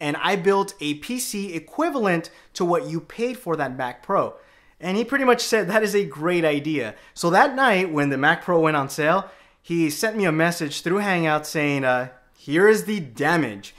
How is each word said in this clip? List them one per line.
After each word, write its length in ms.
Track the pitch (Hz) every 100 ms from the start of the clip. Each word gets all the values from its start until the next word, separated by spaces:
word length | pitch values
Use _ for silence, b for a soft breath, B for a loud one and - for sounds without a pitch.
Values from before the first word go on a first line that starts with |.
and 160 | 147 151
I 180 | 170
built 400 | 196 185 196 196 -
a 140 | 151
P 260 | 147 - 247
C 340 | - 202 196
equivalent 760 | 165 156 - 330 277 202 170 160 B B
to 100 | -
what 240 | 175 170 147
you 120 | 160
paid 380 | - - 240 240
for 160 | 170
that 220 | 156 135 131
Mac 260 | 127 -
Pro?" 320 | - 196 113 B B B B _
And 160 | 165 196
he 80 |
pretty 200 | 233 277
much 180 | 254 233
said, 260 | - 226 185
"That 160 | 220
is 100 | 208
a 100 | 202
great 400 | 175 147 165 175
idea." 520 | 160 147 147 147 110 - B
So 160 | - 175
that 240 | 190 277
night, 380 | 262 262 190 185
when 160 | 151 143
the 100 | 135
Mac 240 | 147 165
Pro 160 | - 170
went 180 | 156 151
on 120 | 131
sale, 420 | - 151 185 190 B B B
he 260 | - 170 160
sent 280 | 151 226 214
me 80 |
a 80 | 185
message 480 | 156 170 170 151 143
through 180 | 170 196
Hangout 480 | 202 180 160 151 151
saying, 380 | 160 147 139
uh, 240 | 131 127 131 - _ _
"Here 300 | - 156 208
is 200 | 214 202
the 120 | 208
damage." 720 | 139 113 147 170 123 101 -